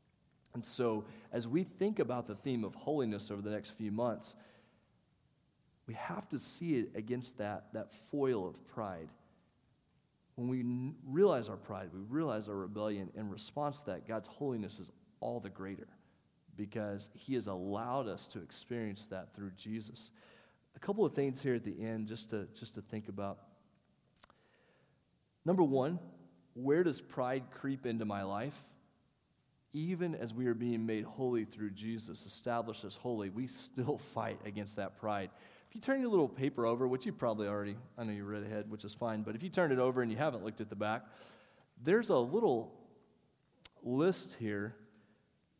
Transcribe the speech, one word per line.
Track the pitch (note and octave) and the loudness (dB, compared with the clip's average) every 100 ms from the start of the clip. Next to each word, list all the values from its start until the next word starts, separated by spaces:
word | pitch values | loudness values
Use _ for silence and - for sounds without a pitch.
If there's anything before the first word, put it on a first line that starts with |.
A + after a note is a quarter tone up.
| _ _ _ _ _ | _ _ _ _ _
And | B2 - | -8 -6
so, | - A#2+ G#2+ G#2+ - - | 0 2 2 -2 -12 -6
as | A#2+ A#2 | -4 0
we | D3 | 0
think | F#3 - G3 G#3+ | 0 0 0 2
about | A#2+ B2 A#2+ | 2 0 -2
the | G2+ | -4
theme | C#3+ B2 | -2 0
of | G2+ | 0
holiness | - - D3+ A#2+ G2+ - | -2 0 2 2 0 -2
over | G#2 | -4
the | G#2 | -2
next | G#2+ - | -4 -4
few | - G#2+ | -6 -2
months, | G#2 A#2+ G#2+ - - - - _ _ _ _ _ _ _ _ _ _ _ _ - | 2 2 0 -6 -16 -20 -20 _ _ _ _ _ _ _ _ _ _ _ _ -10
we | |
have | A2+ - F3 - | -8 -6 -6 -4
to | C3+ | -6
see | - - E3+ C3+ | -4 -4 2 2
it | G#2+ - | 2 -2
against | G#2+ B2 B2 - | -2 -4 -4 -4
that, | G#2 G#2 - | -4 -4 -6
that | A2 G2+ | -8 -8
foil | - - C#3+ C3+ A#2 F2+ | -10 -6 2 4 4 0
of | - - | -6 -10
pride. | - G#2 F2 D#2 - - _ _ _ _ _ _ _ _ _ _ - | -6 -6 -6 -10 -16 -20 _ _ _ _ _ _ _ _ _ _ -4
When | B2 | -2
we | B2+ | 0
n-, | A#2+ B2 C3 D3+ C3+ | 0 -2 -4 -6 -2
realize | D3 G3+ C#3 G#2+ | 6 8 6 2
our | G2+ | -6
pride, | - G2 F#2 | -6 -6 -6
we | F2+ | -8
realize | G2+ C#3+ D#3 A2 G#2 | -4 0 0 0 -2
our | G2 | -4
rebellion, | F#2 G#2 G#2+ G#2 F#2 | -4 -2 0 0 -4
in | - G#2+ | -6 -6
response | F#2+ - - D3 C#3+ | -6 -8 -4 -2 -2
to | - | -6
that, | F2+ - | -6 -4
God's | A2+ - | -6 -6
holiness | - C#3+ A#2+ F#2+ - | -4 -2 -2 -4 -8
is | F2+ - _ _ | -14 -18 _ _
all | A#2 A#2+ | -4 -4
the | G2 | -6
greater | F#2 F#2+ F#2+ - - _ _ _ _ - - | -8 -8 -8 -12 -20 _ _ _ _ -16 -8
because | G#2 A2+ G#2 G2+ - | -6 -2 -2 -4 -8
he | - - C3 | -12 -2 0
has | G2+ | 0
allowed | F#2+ F#2+ G2+ A#2+ C3+ A#2 | -2 -2 -2 0 0 0
us | F2+ - | -4 -8
to | G#2+ | -10
experience | E2 - - A#2+ G#2+ G2+ - | -10 -12 -6 -2 -2 -4 -8
that | F#2 E2 | -8 -8
through | - G2 | -8 -10
Jesus. | F#2 G#2+ A2 G#2 - - - - - - _ _ - | -8 -6 -6 -6 -10 -14 -18 -20 -20 -20 _ _ -6
A | |
couple | - G3+ F3 | -2 4 4
of | |
things | - C#3 C3 | 4 2 2
here | C#3 A#2+ | 2 2
at | |
the | G#2 E2+ | 0 -4
end | A2 A2+ G#2+ | -2 -2 -2
just | A#2 - | -6 -4
to, | A2 F#2 - | -4 -4 -8
just | A#2 - | -12 -10
to | |
think | G2+ A2 G#2+ | -8 -6 -6
about. | G2 G2 - - - _ _ _ _ _ _ - _ _ _ _ _ _ _ _ _ _ _ E3 | -4 -4 -4 -12 -20 _ _ _ _ _ _ -20 _ _ _ _ _ _ _ _ _ _ _ 2
Number | F3+ | 6
one, | D#3 C3+ C3+ F3 - - - - _ - | 8 6 4 2 -6 -16 -20 -20 _ -2
where | C3 D#3 | 4 6
does | F3+ C3 | 6 2
pride | - - B2+ C3+ B2+ | -2 -2 0 0 -4
creep | - C#3 C3+ B2 | -6 -4 -2 0
into | A2+ | 0
my | G#2+ G2+ | 0 0
life? | G2 G2 C3+ D3 - - _ _ _ _ _ _ _ _ _ | 0 -2 -2 -6 -14 -20 _ _ _ _ _ _ _ _ _
Even | D3 D#3+ F3+ F3 D#3+ | -4 -2 0 0 0
as | A#2 | -4
we | A2+ B2 | 0 2
are | |
being | A2+ A#2+ A#2 A2+ | 2 2 2 2
made | A2 A2+ | 0 -2
holy | - C3 A#2+ G#2+ | -2 2 2 0
through | G#2+ G#2+ | -4 -6
Jesus, | G2 A2 A2+ G#2+ - F#2+ | -4 -4 -4 -6 -10 -10
established | - B2 A#2 A2+ G#2 | -6 0 0 0 -6
as | G2 - | -10 -6
holy, | B2 A2+ G2 | -2 -2 -2
we | G2+ B2+ | -4 -6
still | - - - A#2+ C#3 | -8 -8 -2 0 0
fight | - A2+ A2 G#2 | -2 -2 -2 -4
against | G#2+ G2+ G2+ - | -6 -6 -4 -4
that | F#2+ - | -4 -4
pride. | A2 G#2 F#2+ - - - - | -2 0 -2 -8 -20 -20 -16
If | A3+ | -6
you | |
turn | - C4+ | 0 2
your | B3 | 4
little | G3 C3+ | 6 6
paper | F#2 C#3 C#3 A2+ | 4 0 2 4
over, | A#2+ B2+ | 4 4
which | B2+ G#3 | 2 0
you | |
probably | - A#2+ G#2+ G2+ | 0 2 2 2
already, | G#2 G2+ G#2 A#2+ - | 0 -2 -4 -10 -6
I | |
know | A2+ | -4
you | G#2 G2+ | -2 -4
read | G#2 | -4
ahead, | G#2 G#2+ G#2 | -4 -4 -4
which | G#2+ | -8
is | G2+ | -10
fine, | - A#2 A2 | -4 -2 0
but | G#2+ A2 | -2 -4
if | |
you | F3+ | 0
turn | F#3 E3 | 4 6
it | B2+ | 6
over | B2+ B2+ | 6 6
and | A#2+ | 2
you | A2 | 2
haven't | D3+ A#2+ | 2 0
looked | G2+ A2 | -4 -4
at | G#2 | -6
the | G2+ | -2
back, | G#2 A2 - - - - - - _ - | 0 0 -4 -16 -20 -20 -20 -20 _ -4
there's | B2 G#3+ A3+ | 4 6 6
a | D3+ | 6
little | A#2+ F#3+ A3 A#2+ A2+ - - - - _ _ _ _ _ - - | 6 6 6 4 2 -8 -20 -20 -20 _ _ _ _ _ -20 -8
list | - C3 E3+ F3+ - | 2 6 6 4 -4
here | - A2 G#2 G#2 - - - _ _ _ _ _ _ | -4 -2 0 -2 -8 -18 -20 _ _ _ _ _ _